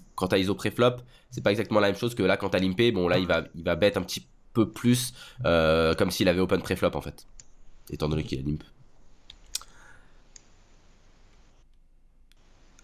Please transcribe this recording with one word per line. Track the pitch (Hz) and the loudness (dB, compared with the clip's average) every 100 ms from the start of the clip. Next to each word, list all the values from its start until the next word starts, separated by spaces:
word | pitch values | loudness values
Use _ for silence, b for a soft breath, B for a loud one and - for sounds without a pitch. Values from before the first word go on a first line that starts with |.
| - - | -14 -6
quand | 90 | 0
t'as | 98 | 0
iso | 95 95 | 0 -2
pré-flop, | 107 - 123 123 - b b | -4 2 0 0 -14 b b
c'est | - | -4
pas | - | -2
exactement | 104 104 107 | 0 2 2
la | 101 | 2
même | 95 | 0
chose | - - | -4 0
que | |
là, | 92 98 | 2 2
quand | 98 | 0
t'as | 95 | 0
limpé. | 95 92 120 | 0 2 2
Bon, | 101 87 | 2 2
là, | 92 | 2
il | 90 | 2
va, | 82 78 - | 0 -2 -6
il | |
va | 87 85 | -2 2
bet | 101 98 | 2 2
un | |
petit | 90 - - - - | -6 -10 -12 -20 -6
peu | 117 107 | 0 0
plus, | - 120 123 - B B B 101 | 0 0 2 -2 B B B 0
euh, | 85 80 80 80 | 4 4 4 2
comme | 82 95 | 2 0
s'il | - 95 | 0 2
avait | 87 | 2
open | 92 92 | 2 0
pré-flop, | - 92 90 78 | -2 -2 -2 -2
en | |
fait, | - - - - - - - - - | -10 -14 -20 -20 -20 -20 -20 -20 -14
étant | 73 76 | -6 -2
donné | 78 | -2
qu'il | 76 67 | -4 -6
a | |
limp. | 69 76 - - - - - - - - - - b b b b b b b - - - _ - - - - - - _ - _ _ _ _ _ _ _ _ _ _ _ - - | -6 -8 -10 -20 -20 -20 -20 -20 -20 -20 -14 -14 b b b b b b b -20 -20 -20 _ -20 -20 -20 -20 -20 -20 _ -20 _ _ _ _ _ _ _ _ _ _ _ -20 -12